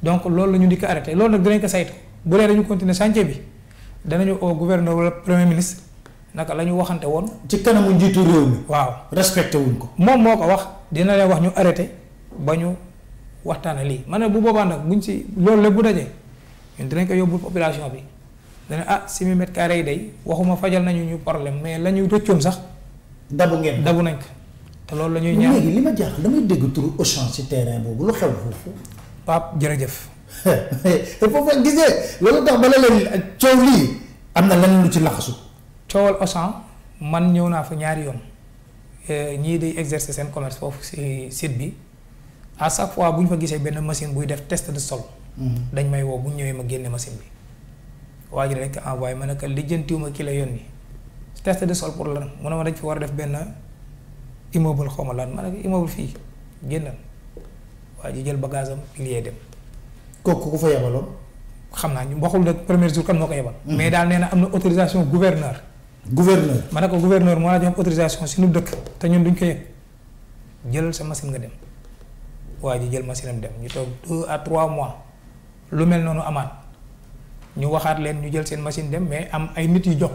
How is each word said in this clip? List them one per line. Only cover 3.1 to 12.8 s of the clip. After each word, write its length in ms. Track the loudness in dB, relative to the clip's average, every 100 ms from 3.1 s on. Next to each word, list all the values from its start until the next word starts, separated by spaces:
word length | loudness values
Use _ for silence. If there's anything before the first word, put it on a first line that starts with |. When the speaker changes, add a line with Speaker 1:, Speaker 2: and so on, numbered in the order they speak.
| 2 0
Speaker 1:
bi, 160 | -2 -12 -20 -20 -20 -20 -14 -4
danañu 320 | 0 0 0
au 140 | 0 0
gouverneur 400 | 0 2 2 2
wala 160 | 0
premier 340 | -2 0 4 4
ministre. 380 | 4 0 -6 -18 -20 -20 -20 -18
Naka 200 | -10 -6
la 100 | -4
ñu 80 | -2 -2
waxante 280 | -2 -2 -2
woon. 200 | -2 -4 -10 -4
Speaker 2:
Ci 120 | 0
kanamu 300 | 4 4 6
njiitu 280 | 6 6 6
réew 220 | 6 6 6
mi. 100 | 2 0
Speaker 1:
Waaw. 260 | 0 0 -4 -6
Speaker 2:
Respecté 460 | 0 2 2 0 2
wuñ 200 | 0 0
ko. 120 | -6 2
Speaker 1:
Moom 240 | 4 6
moo 160 | 6 6
ko 100 | 4
wax, 200 | 2 0 -12 -8
dina 240 | 0 4 4
leen 100 | 6
wax 120 | 4
ñu 80 | 2 4
arrêté 360 | 2 2 -2 -8 -20 -20 -20 -6
ba 180 | -2 0
ñu 120 | -2 -6